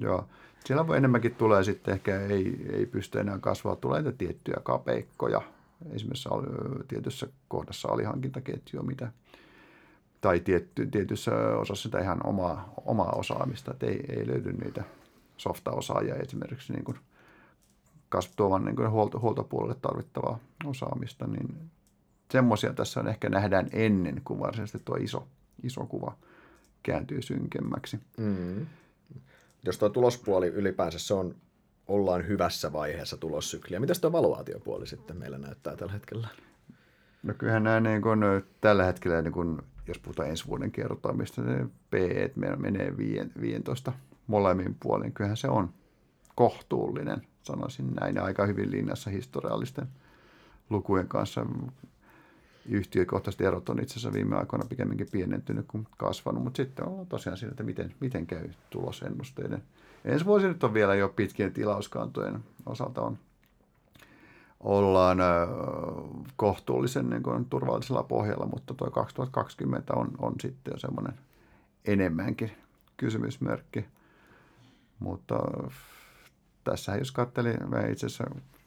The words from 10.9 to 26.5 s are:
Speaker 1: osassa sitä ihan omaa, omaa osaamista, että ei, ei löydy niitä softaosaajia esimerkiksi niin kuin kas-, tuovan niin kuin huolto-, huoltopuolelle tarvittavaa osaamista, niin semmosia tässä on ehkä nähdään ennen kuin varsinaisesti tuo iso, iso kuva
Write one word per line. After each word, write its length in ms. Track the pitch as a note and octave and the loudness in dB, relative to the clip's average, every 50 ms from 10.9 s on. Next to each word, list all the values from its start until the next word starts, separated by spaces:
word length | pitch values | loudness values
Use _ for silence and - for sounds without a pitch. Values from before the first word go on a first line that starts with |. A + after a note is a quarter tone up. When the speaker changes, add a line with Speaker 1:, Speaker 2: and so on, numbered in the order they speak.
| - G#2+ F#2+ G2+ A2 G#2+ - A#2 A2 A2 A2 A2 A2 A2 | 0 0 0 0 -2 -2 0 0 2 2 2 2 2 0
Speaker 1:
osassa 240 | G#2+ G2+ G2+ G2 | 0 -2 -4 -4
sitä 180 | - A#2 G#2 F#2+ | -4 -2 -2 0
ihan 200 | F2+ F#2+ E2+ - - | 0 0 0 0 0
omaa, 460 | - G2+ G2 F2+ F2 D#2+ G2 F#2 - - - - | 0 0 0 0 0 -2 -4 -8 -10 -12 -6 -2
omaa 280 | - A#2+ G#2+ F#2 - | 0 2 2 2 2
osaamista, 580 | - - G2+ - - - - C3 A#2 - - - | 0 -2 -2 -2 -2 -2 -2 -2 -4 -6 -10 -10
että 160 | C3 - - | -6 -2 -2
ei, 180 | A#1 G2+ - - - | -2 -2 -2 -4 -6
ei 180 | - A1+ G#1+ | -4 -4 -2
löydy 260 | A#1 B1+ B1 G1+ G1+ | -2 -2 -2 -2 -2
niitä 320 | G1+ G1+ - - - - - - - - - - _ _ _ _ _ | -4 -4 -6 -6 -6 -8 -10 -10 -14 -20 -20 -20 _ _ _ _ _
softaosaajia 800 | - - G2+ F2+ - - - - - - - - - - - - | -6 -4 -4 -4 -2 -4 -4 -2 -2 -2 0 0 0 2 0 -2
esimerkiksi 580 | - - - - - - - B2 - - - | -4 -6 -6 -6 -8 -8 -8 -10 -10 -8 -6
niin 120 | - - - | -6 -6 -4
kuin 140 | - A#2 - - _ _ - - - - - - _ _ _ _ _ _ _ _ _ _ - _ _ | -6 -8 -8 -12 _ _ -20 -20 -20 -20 -20 -20 _ _ _ _ _ _ _ _ _ _ -20 _ _
kas-, 240 | - F#2+ F#2 - - | -2 -2 -2 -2 0
tuovan 280 | - G#2 G2 F#2+ G2 G#2 | 2 4 4 4 2 2
niin 120 | G#2 G#2+ | 0 0
kuin 140 | - A#2 A2 | 0 2 2
huolto-, 280 | G#2+ A2 G#2 - - A2+ | 4 4 4 2 2 0
huoltopuolelle 560 | A2+ A2+ - - - - - - - A2+ A#2+ - | 0 2 2 0 -2 -2 -2 -2 -2 -2 -4 -4
tarvittavaa 560 | - - - - - - - - - - - A2+ - - _ - D3 | -2 -2 -2 -4 -6 -6 -6 -4 -2 -2 -4 -4 -8 -16 _ -10 -8
osaamista, 600 | D3 C3+ C3 - - - B2 B2 A#2 - - - | -8 -6 -6 -6 -6 -4 -6 -6 -8 -8 -8 -6
niin 440 | A2+ G#2+ - - - - - D#3+ E3 - _ _ _ _ _ _ _ _ _ _ - | -4 -4 -4 -4 -6 -8 -10 -14 -18 -20 _ _ _ _ _ _ _ _ _ _ 0
semmosia 420 | - C3 B2+ A#2+ A2 G#2 - A2 | 4 4 6 6 6 4 2 0
tässä 280 | - - A2+ - - A#2+ | 0 -2 -2 -2 -2 -2
on 80 | A2+ G#2+ | -2 -2
ehkä 200 | G2+ - - G#2 | -2 -2 -2 0
nähdään 400 | G2+ G2 G2+ G2+ G2 F#2 F2+ - | 2 2 4 4 4 2 2 2
ennen 480 | - G#2+ A2 A2 G#2 F#2+ F2+ D#2 C2+ C2 - | 2 2 4 6 6 4 4 0 -2 -4 -6
kuin 160 | - - - | -6 -4 -2
varsinaisesti 380 | - - G#2 A2+ G#2 G#2 - - - | -2 -2 -2 -4 -6 -6 -8 -8 -6
tuo 120 | - - - | -4 -2 -2
iso, 260 | G#2 G#2 - - - - _ _ _ _ _ - | -2 -2 -4 -6 -8 -10 _ _ _ _ _ -10
iso 240 | - B2 B2+ - - | -8 -8 -6 -6 -6
kuva 300 | - - - - - - - _ - - - - - | -6 -6 -6 -6 -6 -8 -10 _ -20 -20 -20 -20 -20